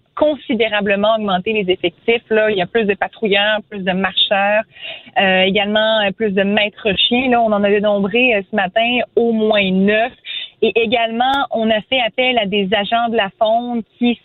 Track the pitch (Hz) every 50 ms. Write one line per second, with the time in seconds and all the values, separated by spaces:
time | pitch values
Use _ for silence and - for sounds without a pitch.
0 | _ _ - - 302 302 302 247 - - 247 214 226 220 208 208 196 208 202 202
1 | 208 214 226 220 214 202 190 185 185 220 214 214 196 180 180 - - 175 - _
2 | _ - 233 240 - - 220 220 214 214 214 190 175 - - 233 214 196 196 -
3 | 180 180 - - 226 196 202 202 202 214 214 208 - - 214 202 180 190 180 185
4 | 190 185 185 - - - 208 196 196 202 208 214 220 _ - - - - - -
5 | - - - - 196 190 185 185 190 190 190 208 202 202 208 214 220 220 220 220
6 | 202 196 190 - 226 208 185 202 190 196 208 214 208 208 - - - 214 185 -
7 | - - 240 247 269 254 240 233 226 214 208 202 208 202 208 208 202 214 208 202
8 | 196 196 196 240 254 254 226 202 190 - 214 202 190 180 - 226 226 240 247 240
9 | - - - - 233 233 220 220 214 214 214 202 196 190 185 190 196 202 214 214
10 | 226 254 - - - - - - - - - _ 214 226 - 226 226 208 247 233
11 | 233 226 226 233 247 262 277 277 277 - - 226 220 220 220 214 - - 269 262
12 | 233 214 - - 254 254 247 233 208 190 202 208 196 185 220 202 202 - 233 233
13 | 240 233 226 226 196 190 - - 226 214 226 233 240 240 240 233 202 _ _ -
14 | 240 240 226 - _